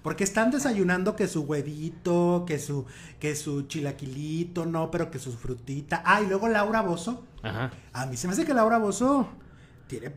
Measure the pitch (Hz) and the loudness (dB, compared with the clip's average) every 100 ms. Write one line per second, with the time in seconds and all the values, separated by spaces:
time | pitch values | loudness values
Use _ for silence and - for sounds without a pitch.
0 | 160 160 196 220 226 277 277 208 180 180 | -4 0 0 2 2 2 2 2 2 4
1 | 190 208 185 165 143 147 143 151 160 - | 0 0 0 0 -2 -2 -2 -6 -8 -4
2 | 180 175 175 175 175 147 143 143 123 - | 2 4 6 4 0 -4 -2 -4 -4 -14
3 | - - 151 147 156 143 139 160 143 139 | -18 -6 -4 -2 -2 -4 -4 -4 -4 -4
4 | 135 131 151 160 170 175 165 165 160 170 | -10 -8 -4 -2 -2 -2 -2 0 0 -2
5 | 165 131 131 117 131 123 - 139 143 165 | -4 -4 -8 -8 -6 -6 -6 -8 -2 0
6 | 175 208 202 196 226 214 208 220 185 170 | 4 4 4 2 2 2 2 2 0 -2
7 | 226 247 - - 110 110 127 - - 123 | -4 -8 -10 -8 -6 -4 -4 -6 -12 -8
8 | 135 123 180 202 311 254 220 226 208 196 | -6 -4 -2 0 2 4 6 6 2 2
9 | 254 285 208 - - - - - - - | 4 4 2 -4 -20 -20 -20 -20 -12 -10
10 | - | -10